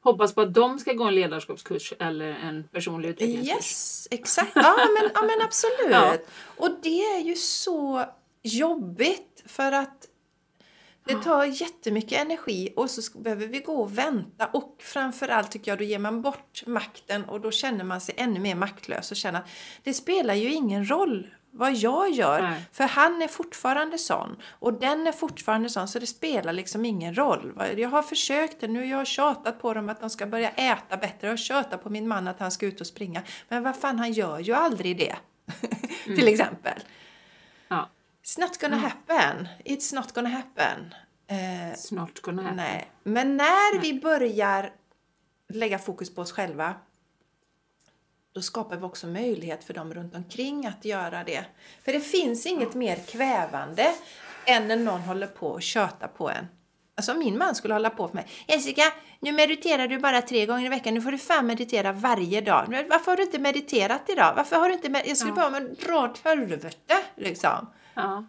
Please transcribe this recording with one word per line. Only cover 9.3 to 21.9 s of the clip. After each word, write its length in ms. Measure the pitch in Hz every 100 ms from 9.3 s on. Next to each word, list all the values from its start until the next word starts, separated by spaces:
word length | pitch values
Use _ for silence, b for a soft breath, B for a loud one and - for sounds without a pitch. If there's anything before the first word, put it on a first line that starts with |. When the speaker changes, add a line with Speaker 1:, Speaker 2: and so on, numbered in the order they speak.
| - -
Speaker 2:
för 260 | - 269
att 360 | 277 269 - - _ _ _ _ _ b b b b -
det 80 |
Speaker 1:
Ja. 80 | 220
Speaker 2:
tar 220 | 330 294 285
jättemycket 760 | 269 339 - 226 208 220 269
energi, 520 | 302 320 - 190 190 -
och 140 | 254
så 120 | 240
sk-, 200 | 220 220
behöver 260 | 226 208 220
vi 120 | 269
gå 160 | 277 302
och 160 | 208 208
vänta, 480 | 294 240 170 - 220
och 280 | 285 - -
framförallt 720 | - 285 262 247 269 226 202
tycker 200 | 208 208
jag 60 | 202
då 60 |
ger 160 | 208 202
man 220 | 208 226
bort 420 | 269 277 - - -
makten, 600 | 226 - - - 202 202
och 160 | 208
då 100 | 220
känner 320 | 214 269 214
man 180 | 185 185
sig 140 | 190 -
ännu 220 | 247 185
mer 160 | 202 175
maktlös 560 | 196 196 - - -
och 60 | 202
känner 220 | 196 170
att 80 | - B B B
det 100 | 269
spelar 400 | 269 - 381 247
ju 180 | 202 233
ingen 360 | 311 240 202 202
roll 440 | 311 381 208 185 - _ -
vad 180 | 262 247
jag 360 | 220